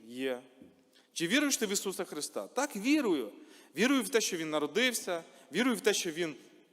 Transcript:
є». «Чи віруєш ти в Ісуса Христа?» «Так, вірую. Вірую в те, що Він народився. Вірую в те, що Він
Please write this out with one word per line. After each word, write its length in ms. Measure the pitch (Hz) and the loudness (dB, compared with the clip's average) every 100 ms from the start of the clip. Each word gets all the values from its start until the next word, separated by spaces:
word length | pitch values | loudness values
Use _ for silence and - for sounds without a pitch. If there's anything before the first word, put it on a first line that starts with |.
| 113 | -12
є». 320 | 123 131 123 - - - _ _ _ _ | -4 -4 -4 -8 -20 -20 _ _ _ _
«Чи 140 | - 165 | -4 2
віруєш 300 | 262 285 - | 2 2 0
ти 100 | 214 | 0
в 60 | |
Ісуса 320 | 196 202 190 | -2 -4 -6
Христа?» 420 | 175 160 143 113 98 | -6 -6 -6 -6 -6
«Так, 300 | - 294 208 | -2 -2 0
вірую. 560 | 233 302 240 147 107 - - - - 151 | 2 4 4 0 -2 -10 -20 -20 -8 0
Вірую 260 | 247 277 | 4 4
в 60 | 190 | 2
те, 120 | 226 | 0
що 160 | - 175 | 0 -2
Він 140 | 160 | -2
народився. 720 | 151 147 175 254 226 - 170 165 - - | -2 0 2 2 0 -4 -6 -8 -20 -6
Вірую 240 | 156 262 202 | 0 2 2
в 40 | |
те, 140 | 208 | 2
що 160 | 202 185 | 2 0
Він 240 | 156 165 135 - - _ | -4 -4 -6 -16 -20 _